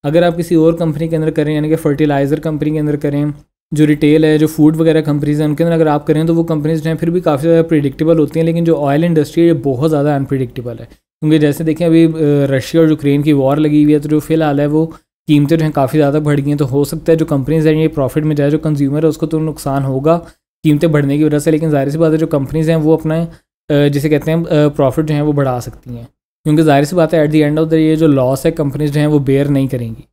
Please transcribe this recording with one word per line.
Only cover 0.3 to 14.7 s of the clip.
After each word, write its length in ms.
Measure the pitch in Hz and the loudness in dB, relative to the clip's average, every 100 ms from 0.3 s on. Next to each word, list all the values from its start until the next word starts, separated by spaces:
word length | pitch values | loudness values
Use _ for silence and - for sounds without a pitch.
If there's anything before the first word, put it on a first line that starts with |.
| 165 | -2
किसी 200 | 165 170 | 0 2
और 180 | 160 | 2
कंपनी 340 | 165 165 147 160 | 2 -4 -4 -4
के 80 | 160 | -2
अंदर 140 | 156 | -2
करें, 240 | 156 151 | -2 -2
यानी 140 | 151 151 | -2 -2
कि 80 | 156 | -2
फर्टिलाइज़र 640 | 156 139 151 139 139 156 | -2 0 0 0 0 -2
कंपनी 300 | 160 151 151 | -4 -4 -4
के 80 | 156 | -2
अंदर 180 | 151 147 | -2 -2
करें, 380 | 147 143 147 143 _ _ _ | -4 -2 -4 -6 _ _ _
जो 100 | 147 | 2
रिटेल 400 | 151 147 151 156 | 2 4 4 4
है, 140 | 156 156 | 4 2
जो 80 | 156 | 0
फूड 300 | 156 151 156 | 4 2 4
वगैरह 240 | 160 156 | 2 2
कंपनीज 400 | 151 147 143 147 | 0 -2 -2 -2
हैं 80 | 151 | -2
उनके 160 | 143 | 0
अंदर 100 | 170 | 0
अगर 140 | 165 156 | 2 0
आप 180 | 147 151 | 0 0
करें 200 | 151 160 | 0 2
तो 80 | |
वो 100 | 165 | 0
कंपनीज 400 | 165 156 151 160 | 0 -2 -2 -2
जो 60 | 156 | -4
हैं 60 | 160 | -4
फिर 140 | 165 | -2
भी 100 | 175 | -2
काफ़ी 220 | 175 139 | -2 0
ज़्यादा 200 | 165 165 | 2 2
प्रेडिक्टेबल 560 | 165 156 139 135 160 165 | 2 0 0 -2 0 2
होती 200 | 147 160 | 0 0
हैं, 80 | 165 | 0
लेकिन 180 | 165 | 0
जो 100 | 165 | 0
ऑयल 300 | 151 143 143 | 0 0 0
इंडस्ट्री 380 | 175 156 147 165 | 2 0 0 2
है 40 | 170 | 2
ये 80 | |
बहुत 340 | 156 143 123 160 | 2 -2 -2 0
ज़्यादा 280 | 151 147 143 | 0 0 -2
अनप्रेडिक्टेबल 600 | 135 139 123 131 120 113 | -2 -4 -4 -8 -12 -14
है। 320 | 117 - _ _ | -18 -20 _ _
क्योंकि 180 | 156 156 | 0 2
जैसे 260 | 147 143 | 2 0
देखें 220 | 160 156 170 | -4 -2 2
अभी, 180 | 165 | 4
अ, 80 | 165 160 | 4 2
रशिया 580 | 147 143 139 135 - 165 | 0 2 0 -2 0 2
और 80 | 160 | 2
यूक्रेन 320 | 151 143 143 | 2 0 0
की 100 | 147 | 2
वॉर 260 | 143 135 147 | 2 2 2
लगी 260 | 156 151 | 2 2
हुई 80 | 147 | 4
है, 80 | 151 | 2
तो 80 | 147 | 0
जो 120 | 156 | -4
फ़िलहाल 400 | - 160 156 139 | 0 -2 0 0
है 60 | |
वो 200 | 147 | 0